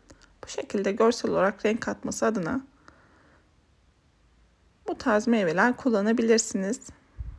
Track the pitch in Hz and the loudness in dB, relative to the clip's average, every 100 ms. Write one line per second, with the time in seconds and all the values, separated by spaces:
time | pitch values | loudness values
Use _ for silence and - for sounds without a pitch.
0 | - - _ _ - - - 208 196 196 | -20 -20 _ _ -12 -10 -6 -2 -2 2
1 | 226 240 220 170 185 214 208 226 - 202 | 2 2 0 2 0 0 -2 -2 -4 -6
2 | - 208 233 220 160 247 - _ - - | -8 -2 -2 0 -2 -6 -8 _ -20 -20
3 | _ _ _ _ _ _ _ _ _ _ | _ _ _ _ _ _ _ _ _ _
4 | _ _ _ _ _ _ _ _ - 349 | _ _ _ _ _ _ _ _ -10 -4
5 | 269 214 226 233 180 165 226 247 269 214 | 0 2 4 2 2 4 2 2 0 0
6 | 208 233 226 226 - 202 190 254 - - | 2 2 4 2 2 -4 -4 -6 -10 -20
7 | _ - - | _ -16 -14